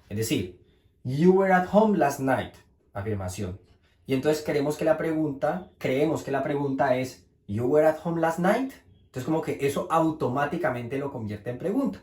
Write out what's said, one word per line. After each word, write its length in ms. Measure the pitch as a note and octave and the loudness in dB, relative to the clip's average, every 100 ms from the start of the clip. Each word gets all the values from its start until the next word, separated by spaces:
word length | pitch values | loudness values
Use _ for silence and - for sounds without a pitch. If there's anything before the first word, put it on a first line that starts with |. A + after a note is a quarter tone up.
| _ | _
Es 80 | - | -6
decir, 420 | A3 C4 F2+ - _ _ _ _ | -2 -2 -2 -10 _ _ _ _
You 300 | - C3+ F3 | -6 4 6
were 200 | F#3 F#3+ | 6 6
at 160 | F#3 F3+ | 4 4
home 240 | G3 G#3+ G3 | 4 4 4
last 240 | C#3+ - | 2 0
night, 340 | C3+ B2 F2+ - _ _ _ | 0 0 -2 -10 _ _ _
afirmación. 680 | - G2+ G2+ F#2 F2+ G2 F#2+ _ _ _ _ - | -10 -6 -4 -6 -6 -8 -8 _ _ _ _ -4
Y 80 | |
entonces 280 | C3+ C#3+ D#3 | -2 0 0
queremos 340 | - D3 C#3+ D3+ | 0 -2 -2 -2
que 80 | |
la 140 | D#3 D#3 | 0 0
pregunta, 720 | D#3+ D#3 D#3 C3+ D3 F3+ - _ | 0 -2 -2 -2 -2 -4 -8 _
creemos 440 | - C3 D#3 C3+ | -4 0 0 0
que 80 | - | -4
la 120 | C3+ | -4
pregunta 540 | C3+ C#3+ C#3+ C3+ C#3 B2+ | -2 -2 -2 0 2 2
es, 280 | B2+ - _ _ _ | -2 -8 _ _ _
You 200 | G2+ B2 | -2 2
were 200 | D3+ D#3 | 4 4
at 120 | D#3 | 2
home 160 | E3+ E3 | -2 0
last 180 | E3 E3 | 0 2
night?. 340 | F3+ A3+ C4 - _ - _ | 2 2 0 -8 _ -20 _
Entonces 180 | - | -10
como 180 | B2 D#3+ | -2 -2
que 160 | D#3 C#3 | -2 -2
eso 280 | C#3 - - | -2 -2 0
automáticamente 1080 | E3 D#3+ D#3 B2 B2 D3 E3+ D#3 B2 A#2+ C3+ | 2 2 0 -2 0 -2 0 -2 -4 -6 -6
lo 120 | C#3+ | -6
convierte 400 | C3 G#2+ G#2 - | -8 -8 -8 -8
en 80 | B2 | -8
pregunta. 420 | D#3+ A3 C4 F#3 | -4 -2 -2 -4